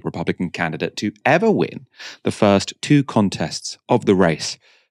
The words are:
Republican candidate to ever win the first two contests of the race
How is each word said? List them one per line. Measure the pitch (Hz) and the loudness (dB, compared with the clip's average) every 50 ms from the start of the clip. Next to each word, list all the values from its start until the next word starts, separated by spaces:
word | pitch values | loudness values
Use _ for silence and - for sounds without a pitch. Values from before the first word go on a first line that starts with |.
| - | -4
Republican | - - 85 82 - 85 - 92 82 | -6 -8 -6 -6 -4 -4 -4 -6 -6
candidate | - - 87 80 80 - 90 - - - | -4 -6 -6 -6 -4 -4 -6 -6 -6 -6
to | 107 104 - _ _ | -6 -6 -6 _ _
ever | 123 147 175 220 226 | 0 2 2 2 2
win | 185 92 82 - - - - _ _ - - - - - | 2 2 0 -2 -4 -12 -18 _ _ -20 -20 -20 -20 -6
the | _ 113 | _ -6
first | - - 110 104 101 98 - - - _ - | -2 2 4 4 4 4 2 -2 -8 _ 0
two | - 147 147 131 | 2 4 4 4
contests | - - 117 101 92 - - 87 76 - - - - - - _ - | 2 0 0 0 0 0 -4 -6 -8 -8 -10 -12 -12 -14 -14 _ 0
of | 135 113 - | 0 2 4
the | 117 98 | 2 4
race | 92 95 82 78 - - - - - _ _ _ _ _ _ | 4 4 2 2 0 -6 -8 -10 -12 _ _ _ _ _ _